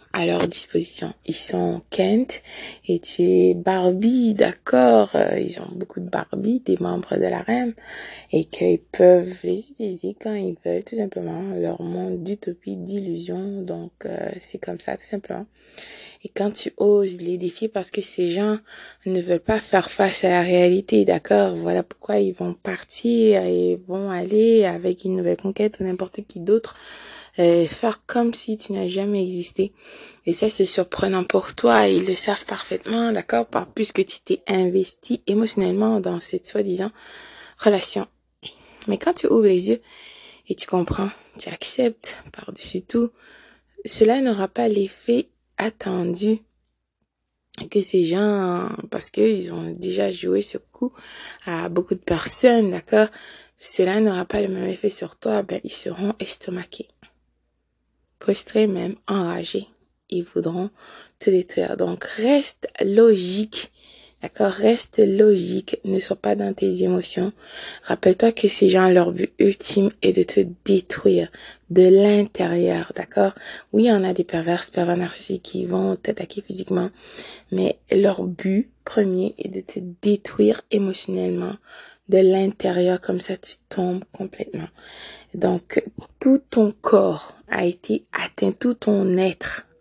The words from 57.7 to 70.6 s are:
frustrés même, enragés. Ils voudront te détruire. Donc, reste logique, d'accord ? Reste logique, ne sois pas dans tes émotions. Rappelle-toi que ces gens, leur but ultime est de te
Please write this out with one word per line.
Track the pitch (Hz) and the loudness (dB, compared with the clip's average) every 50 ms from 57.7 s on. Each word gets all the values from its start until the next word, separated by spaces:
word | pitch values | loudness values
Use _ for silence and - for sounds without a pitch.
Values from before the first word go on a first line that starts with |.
| _ _ _ _ _ _ _ _ _ _ | _ _ _ _ _ _ _ _ _ _
frustrés | - - 202 - - - - 214 220 | -2 -2 -2 -2 -4 -4 0 2 2
même, | 208 190 180 175 180 208 - _ | 2 0 -2 -4 -6 -8 -10 _
enragés. | - 202 196 180 170 170 175 170 - - 196 202 _ _ _ _ _ _ _ _ _ | -4 -2 -2 -2 -2 -4 -6 -8 -6 -8 -8 -8 _ _ _ _ _ _ _ _ _
Ils | - 180 175 | -6 -6 -6
voudront | - _ 175 170 165 170 180 185 208 - _ - - - - - _ _ _ | -4 _ -4 -4 -2 -4 -4 -6 -8 -10 _ -20 -20 -20 -20 -20 _ _ _
te | - - | 0 2
détruire. | 190 180 180 - - - - - - | 2 2 0 0 -4 -4 -4 -4 -2
Donc, | - 185 175 175 180 - | -4 -4 -4 -4 -8 -10
reste | - - - 214 247 285 285 277 - - _ - - - - | -10 -6 -2 2 2 2 2 2 -2 -10 _ -14 -14 -4 -2
logique, | - 196 202 214 226 233 214 190 180 180 185 202 220 220 - - - - _ _ _ - - - - _ _ _ - | 0 2 6 6 8 8 6 4 2 -2 -2 -4 -4 -4 -6 -12 -12 -14 _ _ _ -20 -20 -20 -20 _ _ _ -16
d'accord ? | - - - 214 196 | -14 -2 0 0 0
Reste | 185 202 202 220 233 233 - - - - | 0 2 4 4 4 2 -2 -4 4 4
logique, | 214 196 190 196 214 214 208 185 175 180 185 190 - - - - _ | 4 4 6 6 8 6 6 4 2 -2 -4 -4 -4 -6 -8 -6 _
ne | 196 190 196 | -2 -2 -2
sois | - - 190 | -2 -2 -6
pas | - - 208 208 | -4 0 -2 -2
dans | 202 202 196 196 | 0 -2 -4 -2
tes | - - 190 180 180 185 | 0 0 0 0 2 2
émotions. | 180 180 180 175 - - - 180 196 - _ - - - - - - - - _ | 2 2 0 -2 -2 -4 -2 -4 -4 -4 _ -20 -20 -16 -16 -14 -14 -16 -16 _
Rappelle-toi | - - - - 190 185 - - 226 226 | -4 -4 2 4 4 4 6 4 2 2
que | - - 202 | 4 0 0
ces | - - 202 185 | 2 4 4 6
gens, | 185 185 185 185 | 6 6 6 8
leur | 180 180 170 175 175 | 6 6 6 4 0
but | 180 185 - _ - | -2 -4 -6 _ 2
ultime | - 202 196 - - - - 202 196 208 - _ - | 4 4 4 0 -6 -2 0 2 2 0 0 _ 0
est | 190 180 | 2 2
de | 185 180 | 2 2
te | - - 202 190 175 175 _ | 2 2 0 0 0 -4 _